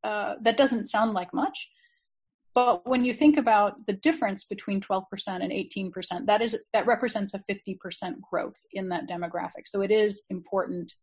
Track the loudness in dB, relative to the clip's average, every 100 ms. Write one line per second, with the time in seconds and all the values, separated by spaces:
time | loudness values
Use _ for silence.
0 | -4 -4 -4 0 2 4 4 2 0 0
1 | 2 0 -4 -2 -4 -4 -16 _ _ _
2 | _ _ _ _ _ 2 4 2 2 2
3 | 2 6 6 6 4 4 4 0 -6 0
4 | 0 2 -2 -4 -8 -10 -4 -4 -2 -4
5 | -4 -10 -8 -6 -4 -4 -6 -6 -8 -8
6 | -8 -4 2 2 2 -4 -2 0 2 2
7 | 0 -2 -4 -6 -6 -8 -6 -10 -10 -10
8 | -10 -10 -6 -4 -4 -10 _ -8 -6 -6
9 | -6 -8 -6 -6 -8 -10 -8 -4 2 4
10 | 4 0 _ -12 -4 -4 -2 -6 -10 -16